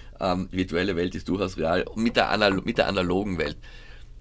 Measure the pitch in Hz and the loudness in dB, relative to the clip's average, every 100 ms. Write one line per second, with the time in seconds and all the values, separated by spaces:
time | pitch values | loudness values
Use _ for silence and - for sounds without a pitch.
0 | - - 92 92 - 92 90 82 98 85 | -14 -4 0 0 -2 -2 0 0 0 0
1 | 90 82 - 95 90 90 78 90 - 107 | -2 -2 -2 0 -2 0 0 2 0 0
2 | 117 123 87 101 104 95 - - 85 98 | 2 2 2 4 4 4 0 2 2 2
3 | 90 92 104 85 76 - - - - - | 2 2 0 -2 -2 -4 -12 -16 -16 -16
4 | - - | -16 -10